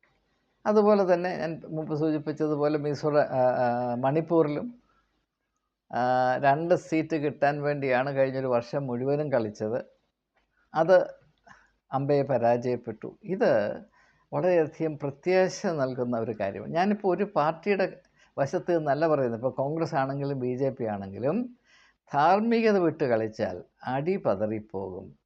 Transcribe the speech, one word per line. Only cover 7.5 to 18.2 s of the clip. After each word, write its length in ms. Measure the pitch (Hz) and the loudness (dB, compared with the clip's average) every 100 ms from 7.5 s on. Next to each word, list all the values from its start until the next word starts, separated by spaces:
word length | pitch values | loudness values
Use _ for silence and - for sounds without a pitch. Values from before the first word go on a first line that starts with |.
| 147 | 0
വേണ്ടിയാണ് 480 | 143 147 139 123 139 | -2 -2 2 2 2
കഴിഞ്ഞൊരു 380 | 139 135 131 131 | 0 0 0 0
വർഷം 400 | 120 120 147 139 | 0 0 -4 -4
മുഴുവനും 440 | 120 131 143 151 | -4 0 -2 0
കളിച്ചത്. 540 | 127 110 107 107 120 - _ _ _ _ _ _ _ _ 151 | 0 -2 -4 -4 -4 -8 _ _ _ _ _ _ _ _ 0
അത് 480 | 165 180 - - _ _ _ - _ _ _ | 6 6 4 -6 _ _ _ -20 _ _ _
അമ്പയെ 320 | 135 139 143 | -2 2 2
പരാജയപ്പെട്ടു. 920 | 135 123 117 120 123 120 117 107 - - | 2 2 2 2 0 -4 -6 -10 -12 -12
ഇത് 580 | 208 190 196 120 104 - - _ _ _ _ | -6 0 2 2 0 -6 -14 _ _ _ _
വളരെയധികം 640 | 143 175 175 156 - 160 143 | -2 2 2 2 -2 -6 -4
പ്രത്യാശ 680 | 143 135 180 185 185 - 196 | -8 -6 0 2 2 -2 -4
നൽകുന്ന 520 | 160 131 127 123 117 | -2 -2 -2 -4 -2
ഒരു 180 | 113 104 | -4 -4
കാര്യമാണ്. 320 | 98 101 135 | -6 -6 -4
ഞാനിപ്പോൾ 440 | 156 196 208 196 175 | -2 0 0 0 0
ഒരു 80 | 202 - | -2 0
പാർട്ടിയുടെ 640 | 147 160 208 202 180 - _ _ | -2 -2 -2 0 -2 -6 _ _